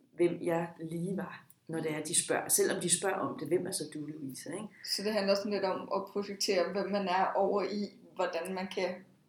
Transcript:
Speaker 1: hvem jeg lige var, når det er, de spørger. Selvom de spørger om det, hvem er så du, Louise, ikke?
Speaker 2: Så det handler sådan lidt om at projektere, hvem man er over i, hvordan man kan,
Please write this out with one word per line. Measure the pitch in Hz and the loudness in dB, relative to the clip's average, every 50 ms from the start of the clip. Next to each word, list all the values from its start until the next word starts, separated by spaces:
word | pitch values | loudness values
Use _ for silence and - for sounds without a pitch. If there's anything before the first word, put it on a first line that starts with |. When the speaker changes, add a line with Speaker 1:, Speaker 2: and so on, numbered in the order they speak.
| _ _ _ | _ _ _
Speaker 1:
hvem | - 175 170 170 - - | 2 2 2 2 2 0
jeg | 175 165 170 175 165 - - | 0 2 2 0 -2 -6 -10
lige | 165 160 170 170 170 196 190 | -10 -6 -6 -4 -2 -2 -2
var, | 175 160 - - - - _ - _ _ - | -4 -4 -6 -10 -14 -16 _ -20 _ _ -6
når | 160 160 | -4 -4
det | 156 156 151 | -2 -2 -2
er, | 156 151 | -2 -2
de | - 170 - - | 0 0 2 2
spørger. | - 151 - - - | 2 2 0 2 2
Selvom | - 208 196 - - - | 4 4 4 4 2 0
de | - 170 - - | 2 2 2 2
spørger | - 190 190 - | 2 0 0 0
om | - 131 127 - | -2 -4 -4 -4
det, | 156 143 | -2 0
hvem | 170 185 175 | 0 0 0
er | - | 0
så | - - 156 151 - | -4 -4 -6 -6 -8
du, | 151 147 | -8 -8
Louise, | 147 156 156 139 135 127 - - - 170 | -8 -8 -8 -8 -10 -10 -10 -10 -8 -8
ikke? | 202 220 202 - - - | -8 -8 -10 -12 -12 -8
Speaker 2:
Så | - - - 196 | -4 -4 -2 0
det | 214 220 | 0 0
handler | 208 196 196 196 | 2 4 4 2
sådan | 202 - 214 202 | 2 2 0 0
lidt | 190 190 | 0 0
om | 185 180 185 185 - 196 | 0 0 -2 -2 -2 -2
at | 196 190 - - | -2 -2 -2 -4
projektere, | 202 202 202 196 - - - 196 180 170 180 185 | -6 -4 -4 -4 -2 0 2 4 2 2 2 0
hvem | 202 190 190 | -2 0 0
man | 202 202 196 180 | 0 0 2 2
er | 180 185 185 | 4 4 4
over | - - 190 196 185 196 202 185 | 4 4 4 4 4 4 2 0
i, | 190 208 208 202 - - - - - - | 0 0 -2 -4 -4 -6 -12 -20 -10 -2
hvordan | - 180 175 170 165 170 190 190 | 0 0 0 0 -2 -2 -2 -4
man | 185 190 196 - | -4 -4 -4 -2
kan, | 208 185 180 185 - - - - _ _ | 0 0 0 -2 -4 -10 -18 -20 _ _